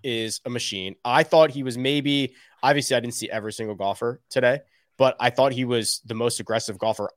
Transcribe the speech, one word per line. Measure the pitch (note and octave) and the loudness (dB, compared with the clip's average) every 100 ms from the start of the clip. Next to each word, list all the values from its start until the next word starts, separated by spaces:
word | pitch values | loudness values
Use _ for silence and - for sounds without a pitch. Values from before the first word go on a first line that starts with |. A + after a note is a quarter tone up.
is | C3+ A2+ A2 - | -6 -4 -4 -6
a | B2 | -8
machine. | A#2+ - G2 F#2+ - | -6 -6 -6 -8 -8
I | A#2+ C#3 | 0 2
thought | D#3+ D#3+ D#3 | 6 6 6
he | C#3 | 2
was | C3 A#2+ | -6 -2
maybe, | C3 C#3+ C#3 C#3+ C3 _ _ - | 0 0 0 0 -2 _ _ -2
obviously | C3 D3 - B2 | 2 2 2 -2
I | |
didn't | A#2+ | -2
see | - A2+ | -8 -8
every | A2 G#2+ | -6 -8
single | A2 G#2+ | -8 -8
golfer | F#2+ G2 G2+ A#2+ C3+ _ | -4 -4 -2 -6 -6 _
today, | C3 B2 C#3+ _ _ _ - | 2 2 2 _ _ _ 2
but | C3 - | 2 4
I | A#2+ | 0
thought | B2+ C3+ | 4 2
he | B2+ | 2
was | B2 A#2+ G#2 - A2+ | -2 0 -2 -6 -8
the | |
most | A2+ A#2+ - | -2 -2 -2
aggressive | - A2+ - F#2+ | -4 -4 -4 -4
golfer | A2 G#2+ G2 | -2 -2 -6